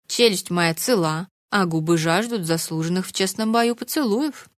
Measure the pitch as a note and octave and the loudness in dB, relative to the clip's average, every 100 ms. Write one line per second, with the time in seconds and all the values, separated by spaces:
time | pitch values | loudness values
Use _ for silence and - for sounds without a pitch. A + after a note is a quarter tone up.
0 | - - A#3 F#3 - F3 E3+ D#3+ - A3+ | -8 2 2 2 -2 0 2 0 0 2
1 | D#3+ D#3 F#3 _ _ G3+ F3+ D#3+ D#3 E3+ | 2 -2 -6 _ _ 0 0 0 2 2
2 | D#3+ E3+ A#3 A#3 E3 E3 - D#3+ E3 F3+ | 2 2 0 -4 -2 -2 -2 -4 -2 -2
3 | F#3 - F#3+ G#3 A3 A#3 A#3 A#3 - D#4+ | -2 -2 -2 -2 0 2 0 -2 -4 -2
4 | C4 G#3 D4+ - - | 0 0 -2 -6 -16